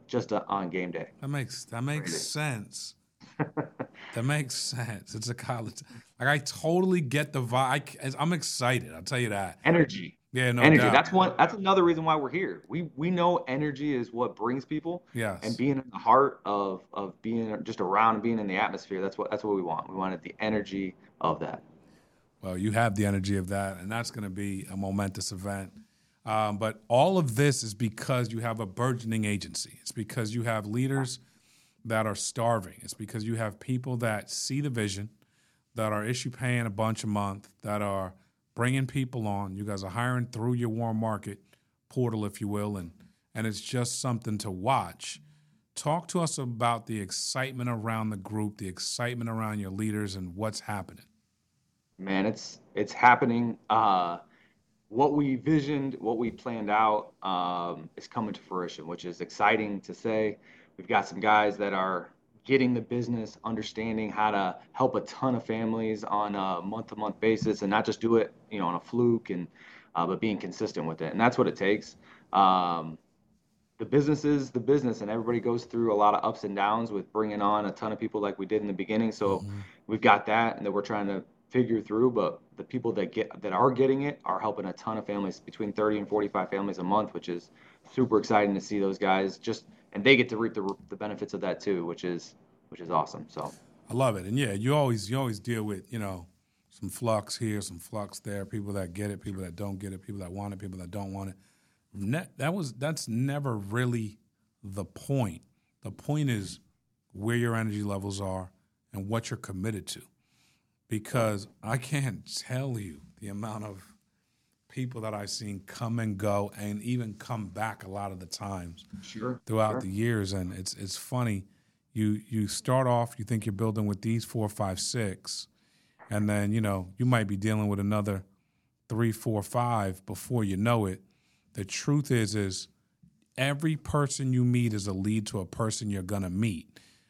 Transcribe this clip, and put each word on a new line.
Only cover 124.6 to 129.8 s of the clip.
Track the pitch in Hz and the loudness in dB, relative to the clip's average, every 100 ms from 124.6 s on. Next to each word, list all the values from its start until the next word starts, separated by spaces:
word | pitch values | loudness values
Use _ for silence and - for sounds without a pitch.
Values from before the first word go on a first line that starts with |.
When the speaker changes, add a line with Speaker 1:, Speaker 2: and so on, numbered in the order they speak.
| 101 92 | -4 -2
Speaker 2:
six, | - 127 107 92 - - - _ _ _ _ _ - | -4 -2 -4 -4 -10 -10 -12 _ _ _ _ _ -4
and | 104 104 | 0 2
then, | 104 101 | 2 2
you | 110 | 2
know, | 107 98 90 92 | 2 0 -4 0
you | 127 | 4
might | 123 104 | 4 4
be | 98 | 0
dealing | 107 107 104 | 2 2 2
with | 101 | 2
another | 101 107 104 98 98 _ _ _ _ _ _ | 2 2 2 -2 -4 _ _ _ _ _ _
three, | 110 117 | 0 2
four, | 107 - 107 | 2 -2 -2
five | 98 123 120 117 | 0 0 2 2